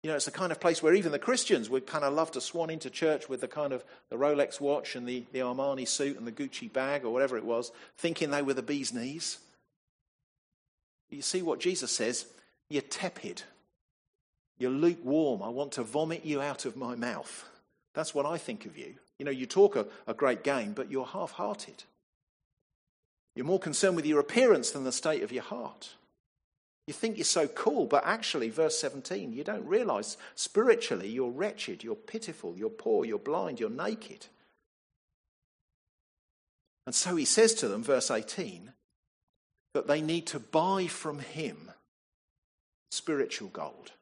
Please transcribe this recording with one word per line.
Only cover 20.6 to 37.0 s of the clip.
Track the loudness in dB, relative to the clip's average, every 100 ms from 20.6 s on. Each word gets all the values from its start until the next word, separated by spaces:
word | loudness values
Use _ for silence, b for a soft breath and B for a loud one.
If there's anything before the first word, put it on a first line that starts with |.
| -2
but | -6 -4
you're | -4 -4
half-hearted." | -6 -6 -4 -4 -4 -10 -16 -20 _ _ _ _ _ _ _ _ _ _ _ _ _ _ -6
You're | 0
more | 0
concerned | 0 2 4 4
with | 4
your | 4
appearance | 4 6 8 8 4
than | -2
the | -4
state | -2 0 -2
of | -2
your | -6
heart. | -6 -8 -8 -12 -20 -20 _ _ _ _ _ _ _ _ -14
You |
think | -4 -4 0
you're | 2
so | 2 2
cool, | 2 2 2 4
but | 4 4
actually, | 0 0 -2 -2
verse | 2 2 2
seventeen, | -4 -6 -8 -6 -6
you | -6
don't | -6 -6 0
realise | 2 2 0 -2 -10 B -8
spiritually | 0 4 6 6 4 -2 -2
you're | -2 -2
wretched, | -2 -4 -4 -8 -8
you're | -6 -8
pitiful, | -8 -10 -10 -10 -10 -4
you're | -6
poor, | -2 2 2 2
you're | -2
blind, | -2 -2 -2 -4
you're | -4
naked. | -2 -4 -6 -12 -18 -20 _ b b _ _ _ _ _ _ _ _ _ _ _ _ _ _ _ _ _ _ _ _ _ _ -2
And |
so | -2